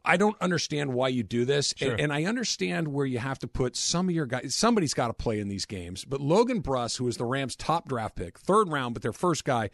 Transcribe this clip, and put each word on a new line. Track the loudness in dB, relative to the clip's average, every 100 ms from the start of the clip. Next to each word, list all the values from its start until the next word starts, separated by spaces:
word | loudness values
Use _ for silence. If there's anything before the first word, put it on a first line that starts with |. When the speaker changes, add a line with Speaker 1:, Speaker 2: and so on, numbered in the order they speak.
Speaker 1:
I | 2 4
don't | 4 2
understand | 0 0 0 -4 -2
why | 0 0
you | 0
do | 0 0
this, | 2 2 0 0
Speaker 2:
Sure. | -2
Speaker 1:
and, | 0
and | 0
I | 0
understand | -2 -2 -2 -2 -2 -2 -2
where | -2 -2
you | -2
have | -4 -6
to | -6
put | -2 -2 -2
some | -2 0 2
of |
your | 0 0
guys. | -4 -4 2
Somebody's | 4 4 2
gotta | 2 0
play | 0 -2 0
in | -2
these | -4 -6
games. | -8 -8 -10
But | -6 -4
Logan | 2 4 4 2
Bruss, | -2 -2 -2 -2
who | -2
is | -2
the |
Rams' | -2 -2 -2
top | -4 0 0 0
draft | -4 -4 -6
pick, | -10 -6
third | 2 4 4
round, | 0 -2
but | -2
their | -4
first | 0 0 2
guy, | 2 0 0